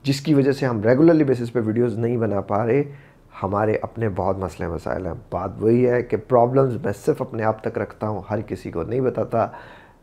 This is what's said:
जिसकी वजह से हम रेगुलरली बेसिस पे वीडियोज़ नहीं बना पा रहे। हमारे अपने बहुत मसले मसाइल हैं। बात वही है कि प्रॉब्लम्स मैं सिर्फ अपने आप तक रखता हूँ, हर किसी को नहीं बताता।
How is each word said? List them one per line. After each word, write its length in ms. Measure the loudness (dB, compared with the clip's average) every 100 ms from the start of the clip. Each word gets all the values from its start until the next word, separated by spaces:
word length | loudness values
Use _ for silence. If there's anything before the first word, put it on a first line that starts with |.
जिसकी 300 | -4 -2 2
वजह 180 | 4 4
से 140 | 2 0
हम 160 | 2
रेगुलरली 420 | 4 6 6 6
बेसिस 260 | 4 0 -2
पे 100 | -2
वीडियोज़ 380 | 0 0 0 0
नहीं 180 | -2 0
बना 220 | 0 -2
पा 220 | -2 0
रहे। 200 | 2 0 0 -8 -20 _ _ -8
हमारे 360 | -2 0 0 0
अपने 240 | -4 -6 -4
बहुत 300 | -2 -2 -2
मसले 280 | -4 -6 -6
मसाइल 380 | -6 -6 -6 -6
हैं। 80 | -8 -8
बात 240 | -6 -6 -2
वही 240 | 2 4
है 200 | 4 2
कि 140 | 0 -4
प्रॉब्लम्स 680 | 2 4 4 4 2 0
मैं 80 | -6
सिर्फ 280 | -4 -2 -2
अपने 200 | -4 -2
आप 180 | -2 -2
तक 140 | -4 -4
रखता 280 | -6 -6 -6
हूँ, 180 | -6 -6
हर 120 | -6
किसी 280 | -6 -8 -8
को 120 | -6
नहीं 180 | -4 -2
बताता। 440 | -2 -2 -2 -2 -2 -6 -20 -20 -20 _